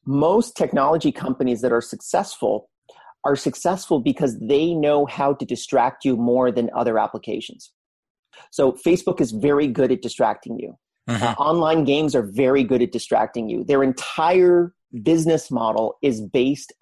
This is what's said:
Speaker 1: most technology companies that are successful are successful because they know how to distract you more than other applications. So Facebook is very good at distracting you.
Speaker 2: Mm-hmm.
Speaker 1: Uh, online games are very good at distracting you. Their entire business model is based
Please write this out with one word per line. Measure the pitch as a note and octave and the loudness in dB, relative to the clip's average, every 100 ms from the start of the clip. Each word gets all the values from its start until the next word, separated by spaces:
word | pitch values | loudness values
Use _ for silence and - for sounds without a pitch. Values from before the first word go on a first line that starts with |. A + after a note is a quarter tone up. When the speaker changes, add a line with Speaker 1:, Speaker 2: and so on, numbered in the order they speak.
| - | -4
Speaker 1:
most | C#3 D#3 G3+ A#3 - | 0 2 2 0 -2
technology | E3 - C#3 D#3+ D#3+ | -2 0 2 2 0
companies | - C#3 B2+ B2+ A#2 | -2 -4 -2 -2 0
that | B2 | 0
are | A#2 | 0
successful | - - - F3+ G3 - G#2+ G#2+ - _ _ _ - - C#3 | -2 -10 -4 -4 -4 -4 -2 -2 -6 _ _ _ -20 -6 -2
are | C#3 | -2
successful | - - F3 F#3 - D#3 | -2 -4 -2 -4 -2 -2
because | B2 C3 C#3+ G#2+ | 0 0 -2 -4
they | A2 C#3 E3 | 0 0 2
know | E3+ D3 D3 C#3+ | 0 2 2 0
how | - C#3 | -2 -2
to | C#3+ B2 | -2 -4
distract | A#2+ - C3+ A#2+ - | -8 -2 0 0 0
you | C#3 | -2
more | A#2+ A#2+ B2 B2+ | 0 2 2 2
than | A#2+ A#2 | 0 -2
other | A2+ A#2 A2 | -2 0 0
applications. | G#2+ - - G#2+ - - - _ _ _ _ _ _ - - | -2 -6 -8 -10 -10 -18 -20 _ _ _ _ _ _ -20 -10
So | - C#3 | 0 0
Facebook | B2+ - F3+ - F3+ | 0 0 0 0 -2
is | C3 | -2
very | A2 C#3+ C#3+ D3 | 0 0 2 0
good | A#2 C3 | 2 0
at | B2+ | 0
distracting | A#2+ - A2+ G#2+ - A2+ | -4 -2 -2 -2 -8 -12
you. | - - _ _ - | -12 -16 _ _ -6
Speaker 2:
Mm-hmm. | A#2 | -4
Speaker 1:
Uh, | A#2+ A#2 | -2 -2
online | C#3+ E3+ D#3 E3 | 0 2 2 2
games | C#3 C#3+ D#3 | 2 2 2
are | C3 | 0
very | G2+ G#2 C3 C#3 | -2 0 2 2
good | A#2+ B2 | 2 2
at | A#2+ | 0
distracting | A#2 - A#2 A2 - A2 | -4 -2 0 0 -4 -6
you. | A2+ | -4
Their | A#2+ C#3 | 0 2
entire | C3+ B2+ - - D#3+ F#3 F3+ F3 F3 - _ A#2+ | 2 -2 -6 -2 2 4 6 6 2 -4 _ -6
business | G#2+ E3 D#3+ D#3+ - | 0 2 2 0 0
model | B2 A2+ A2 A2 - | -2 0 0 -2 -2
is | C#3+ A2 | -2 -2
based | G#2 A#2+ C3 C#3+ - - | -2 0 0 -2 -6 -4